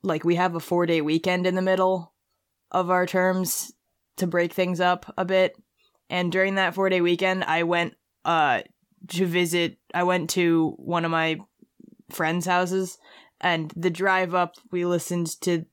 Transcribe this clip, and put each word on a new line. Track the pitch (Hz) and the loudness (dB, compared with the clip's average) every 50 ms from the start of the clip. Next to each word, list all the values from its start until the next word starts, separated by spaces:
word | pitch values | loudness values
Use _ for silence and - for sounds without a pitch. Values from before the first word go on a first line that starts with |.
| - | -2
like, | 185 165 156 - | -2 -2 0 2
we | 170 170 | 2 2
have | 170 185 185 170 | 4 2 0 0
a | 165 | -4
four-day | 160 - 180 175 175 165 165 160 | -4 0 0 2 2 2 2 0
weekend | 147 151 156 165 160 190 180 180 180 | 2 2 0 0 0 0 0 0 0
in | 185 180 | 0 0
the | 185 | 0
middle | 185 190 185 185 185 185 190 180 170 - _ _ _ _ _ _ _ _ _ _ _ _ | 2 2 2 2 4 2 2 0 -4 -10 _ _ _ _ _ _ _ _ _ _ _ _
of | - 185 185 170 | -4 -2 0 2
our | 185 180 180 | 2 0 0
terms | 180 - 185 180 185 185 185 185 165 - - - - - _ _ _ _ _ _ _ _ | 0 0 2 2 2 2 0 -2 -2 -4 -6 -6 -10 -14 _ _ _ _ _ _ _ _
to | - 185 | -4 -4
break | 175 160 175 175 170 | 0 0 0 0 0
things | - - 185 180 180 165 | 0 -2 -2 0 0 0
up | 180 180 180 180 - - - | 2 2 2 0 -4 -12 -6
a | - 190 | -6 -4
bit. | 175 190 185 185 - - - _ _ _ _ _ _ _ _ _ _ | 0 2 2 2 2 0 -6 _ _ _ _ _ _ _ _ _ _
And | - 180 180 175 165 | -4 -2 -2 0 0
during | 185 190 196 196 | 0 0 0 0
that | 196 190 180 - | 0 -2 -2 0
four-day | 190 190 190 185 180 | 0 0 2 2 2
weekend, | 175 175 175 170 190 185 185 185 - | 2 2 2 2 0 0 0 -2 -2
I | - 160 165 170 | -2 0 0 0
went, | 165 175 170 170 - - _ _ _ _ _ _ | 0 0 0 -2 -4 -6 _ _ _ _ _ _
uh, | 131 - 160 151 143 123 98 - - _ _ _ _ _ _ - | 0 2 2 2 2 2 0 -2 -8 _ _ _ _ _ _ -16
to | - 175 170 190 | -10 -2 -2 -2
visit, | 180 165 180 180 165 165 175 170 165 - _ _ _ - | 0 2 0 0 2 0 0 0 -2 -4 _ _ _ -4
I | 175 196 | -2 0
went | 185 185 180 160 165 | 2 0 0 -2 -2
to | - 185 175 170 165 165 160 156 - | 0 0 2 4 4 4 2 0 -2
one | - - - 170 170 165 | -8 -8 -4 -4 -2 -2
of | 165 | 0
my | 165 165 160 160 160 165 - _ _ _ - _ _ _ - - - _ _ _ | 0 0 0 -2 -2 -4 -8 _ _ _ -20 _ _ _ -20 -20 -20 _ _ _
friends' | - - 170 160 165 180 160 | -6 -4 -2 0 0 -2 0
houses, | 180 180 180 185 175 185 190 190 175 - _ _ - - - - _ _ _ | 0 2 2 2 0 0 -2 -2 -4 -8 _ _ -20 -20 -20 -20 _ _ _
and | - 180 170 165 160 151 - | 0 0 0 0 -2 -6 -8
the | 170 165 180 | -2 -2 -2
drive | 170 170 190 196 190 185 185 175 175 | 0 0 0 0 2 2 0 0 0
up, | 185 175 175 _ - _ - | 0 0 -2 _ -20 _ -8
we | - 180 175 | -4 -2 0
listened | 175 175 170 160 - 175 175 170 160 - - | 0 0 0 -2 -2 -2 -2 -2 -4 -6 -4
to | - 180 175 165 165 _ | -2 0 0 0 -2 _